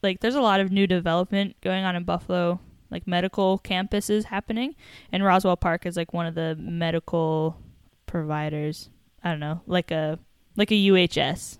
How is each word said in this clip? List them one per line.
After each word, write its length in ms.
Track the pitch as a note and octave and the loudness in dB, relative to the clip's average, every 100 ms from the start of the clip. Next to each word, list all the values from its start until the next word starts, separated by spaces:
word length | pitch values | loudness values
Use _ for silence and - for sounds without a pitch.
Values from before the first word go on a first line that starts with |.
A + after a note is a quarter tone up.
like, 160 | G3 F#3+ | -4 -2
there's 160 | A3 C#4 | 0 2
a 60 | |
lot 180 | A#3 G3 | 4 4
of 120 | F#3+ | 4
new 140 | G3 G3 | 4 4
development 680 | F3+ E3+ E3 F#3 G3 G3 - | 2 2 0 2 0 -2 -4
going 220 | F#3+ F#3 | -4 -2
on 120 | F#3+ F3 | -2 -2
in 80 | |
Buffalo, 560 | F3 F3 - F3+ F3 F3+ - - _ | -2 -4 -2 0 0 -2 -6 -20 _
like, 160 | - F3+ | -10 -4
medical 500 | F3 F#3+ - F#3+ F#3+ | -2 -2 0 0 0
campuses 600 | - F#3 F#3+ G#3 - G#3+ G#3+ | -2 -4 -2 -2 0 -2 -2
happening, 500 | G3 - A3+ C4 - - - - | -6 -4 -4 -4 -8 -18 -20 -6
and 140 | F3+ G3 | 0 4
Roswell 320 | F#3 F#3+ F3 | 4 4 2
Park 300 | F3+ E3+ - | 0 -2 -4
is, 100 | F3 | -6
like, 160 | E3 | -4
one 140 | F3 E3 | -4 -4
of 80 | E3 | -4
the 200 | D#3+ D#3 | -4 -4
medical 1000 | D#3+ E3+ E3 E3 - E3+ D#3+ D#3+ D#3+ E3 - - _ _ - | -6 -4 -2 -2 -2 -2 0 0 -2 -4 -12 -20 _ _ -8
providers. 840 | F3 D#3 D3+ D3+ D3+ D3+ D3+ - - _ _ | -6 -4 -4 -4 -4 -4 -6 -12 -20 _ _
I 80 | F3+ | -6
don't 80 | D#3+ | -4
know, 220 | D3 E3 - | -4 -6 -2
like 240 | F3+ - | -2 0
a, 300 | D#3+ D#3 D#3+ - _ _ - | -2 -2 -4 -10 _ _ -2
like 160 | G#3 | 2
a 40 | G#3+ | 4
U 200 | G3 F#3 | 6 6
H 220 | F3 - | 4 2
S, 420 | C3+ D#3+ - | -2 -2 -10